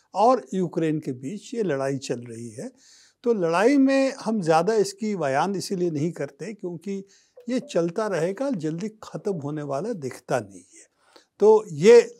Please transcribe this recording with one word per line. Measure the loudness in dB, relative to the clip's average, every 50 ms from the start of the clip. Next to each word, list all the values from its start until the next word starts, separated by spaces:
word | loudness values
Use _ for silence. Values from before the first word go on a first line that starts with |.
| _ _ -2
और | 2 4 4 4 2 0 -4 -4
यूक्रेन | -4 -4 -2 -2 -2 -2 0 -2 -2
के | -4 -8
बीच | -8 -8 -10 -10 -12 -12 -12 -8 -6
ये | -4
लड़ाई | -2 -2 -2 -2 -2 -2 -4 -4
चल | -6 -8 -8 -8
रही | -8 -12 -14 -14 -14 -14
है। | -12 -12 -14 -14 -14 _ _ _ -20 _ _ _ _ _
तो | -2 -2
लड़ाई | 0 0 0 0 2 4 4 4 6
में | 6 4 4 4 2 2 0 -2 -4 -4
हम | -4 -4 0
ज़्यादा | 2 4 4 4 4 2 2
इसकी | 2 0 0 -2 -4 -4 -4 -2
बयान | -2 -2 0 0 0 0 0 -2
इसीलिए | -6 -6 -6 -4 -2 -2 -2
नहीं | -2 -2 -4 -4
करते | -4 -6 -10 -10 -10 -12 -14 -14 -12
क्योंकि | -12 -12 -12 -12 -10 -8 -8 -8 -8 -10 -14 _ _ _ _ _ -16 -8 -6
ये | -6 -6
चलता | -6 -2 -2 0 0 0 -2 -4 -4
रहेगा, | -2 -2 -2 -2 -2 -2 -4 -4 -4
जल्दी | -2 -2 -4 -4 -4 -6 -8 -10
ख़त्म | -10 _ -14 -14 -14 -8 -6 -6
होने | -6 -4 -6 -8 -8 -8
वाला | -6 -6 -6 -4 -4 -6
दिखता | -6 -8 -8 -10 -10 -12 -6 -4 -4 -4
नहीं | -4 -6 -14 -20 -20 _ -20
है। | -20 -20 _ _ _ _ _ _ -20 _ _ _ 4
तो | 6 6 6 6 2 -2
ये | -2 4 8 10 10 10 8 6 -2